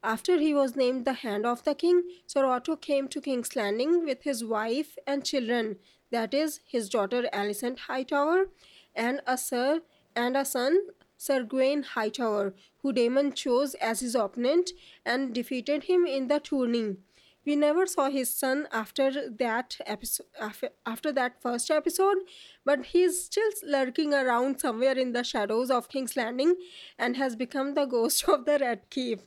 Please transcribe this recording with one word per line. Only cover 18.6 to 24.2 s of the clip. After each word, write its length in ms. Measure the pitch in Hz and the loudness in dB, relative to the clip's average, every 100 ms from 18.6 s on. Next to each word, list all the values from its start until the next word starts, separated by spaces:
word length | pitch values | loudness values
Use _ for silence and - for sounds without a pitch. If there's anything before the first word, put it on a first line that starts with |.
| 302 | -2
after 380 | 226 214 - 269 269 269 | -6 -6 0 0 0 -8
that 480 | 214 240 226 247 - - | -4 -2 -2 -4 -10 -8
episo-, 320 | 214 - - - - | -8 -6 -8 -8 -10
after, 280 | 214 - 254 _ - | -10 -6 -10 _ -8
after 240 | 226 302 | -4 -2
that 300 | 269 247 - | 0 -2 -2
first 280 | 247 240 - | -4 -4 0
episode, 460 | 302 320 330 381 392 381 - - - | 0 0 2 4 2 -2 -16 -20 -6
but 220 | - 285 - | 0 0 2
he's 380 | 349 359 359 | 4 4 2
still 260 | - - 440 415 | -4 0 0 -2
lurking 500 | - 277 262 254 294 | -2 0 0 0 2
around 460 | 285 | 2